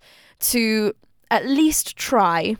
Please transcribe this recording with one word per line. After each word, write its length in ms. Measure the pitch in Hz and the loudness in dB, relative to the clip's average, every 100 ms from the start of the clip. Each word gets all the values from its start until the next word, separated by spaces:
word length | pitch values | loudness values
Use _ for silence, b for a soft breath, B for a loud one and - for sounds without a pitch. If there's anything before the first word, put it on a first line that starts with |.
| b b b b | b b b b
to 540 | - 247 220 220 214 - _ _ - | -2 0 0 0 -2 -4 _ _ -2
at 160 | 226 262 | -2 0
least 500 | 277 311 294 - - | 2 2 0 -6 -8
try, 600 | - 240 185 165 170 220 | -2 2 2 0 -2 -6